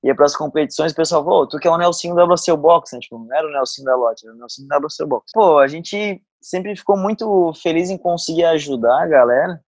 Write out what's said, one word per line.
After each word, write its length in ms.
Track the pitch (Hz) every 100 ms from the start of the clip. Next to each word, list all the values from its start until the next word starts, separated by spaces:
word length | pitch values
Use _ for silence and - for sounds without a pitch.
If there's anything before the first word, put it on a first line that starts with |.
| 131
Ia 80 |
pras 220 | 135 143 -
competições, 560 | 151 156 143 - 160
o 40 | 156
pessoal, 280 | 160 165
"Pô, 240 | 147 190 135
tu 100 | 151
que 80 | 170
é 60 |
o 60 | 170
Nelsinho 360 | 175 170 170
do 60 | 175
Abra 160 | 175 175
Seu 220 | - 156
Box", 340 | 156 170 -
né? 80 | 123
Tipo, 200 | - 117
não 140 | 113
era 140 | 143 156
o 40 |
Nelsinho 340 | 143 127 - 135
da 100 | 127
Lotte, 300 | 117 110 113
era 100 | 113
o 20 |
Nelsinho 300 | 120 - 139
do 60 |
Abra 160 | 143 151
Seu 180 | - 151
Box. 240 | 120 -
Pô, 260 | 220 196 151
a 80 | 135
gente 520 | 156 170 202 208 185 _ _
sempre 340 | - 185 190 196
ficou 220 | - 196
muito 560 | 196 220 220 190 170
feliz 360 | 160 170 165 180
em 80 | 185
conseguir 460 | 180 170 - 165
ajudar 580 | 170 160 143 131 117 135
a 60 | 175
galera 540 | 143 120 123 175 165 _